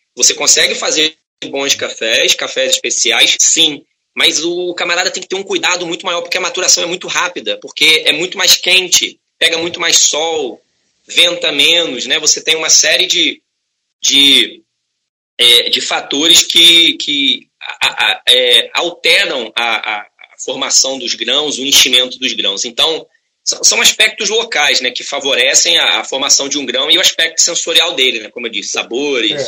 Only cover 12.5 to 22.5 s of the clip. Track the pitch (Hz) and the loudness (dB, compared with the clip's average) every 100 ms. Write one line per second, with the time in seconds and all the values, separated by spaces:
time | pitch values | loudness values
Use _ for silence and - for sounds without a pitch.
12.5 | 160 156 - 151 165 - 175 151 - _ | -2 2 2 4 2 2 0 0 -2 _
13.5 | _ _ _ _ _ - 135 139 135 104 | _ _ _ _ _ 0 4 4 4 2
14.5 | - _ _ _ _ _ _ _ - 120 | -4 _ _ _ _ _ _ _ 0 4
15.5 | 120 - 131 - 165 - 143 165 156 - | 4 2 -2 -2 -4 -2 0 2 2 4
16.5 | - 170 170 156 - - 143 135 123 - | 4 6 6 4 2 -2 0 0 -2 -6
17.5 | _ - - 135 - 107 - - 127 123 | _ -14 -6 -4 0 -2 0 2 2 4
18.5 | 117 120 - 170 - 160 175 196 143 113 | 2 2 -2 -4 -2 2 2 2 -2 -6
19.5 | 120 120 110 110 107 104 _ - - - | -4 -2 -2 -4 -6 -8 _ -20 -12 -8
20.5 | 131 131 - 135 131 120 113 113 135 151 | -6 -2 0 0 -2 -6 -4 -2 0 -2
21.5 | 120 135 - 131 127 127 123 127 110 101 | -2 0 2 4 2 0 -2 -4 -2 -4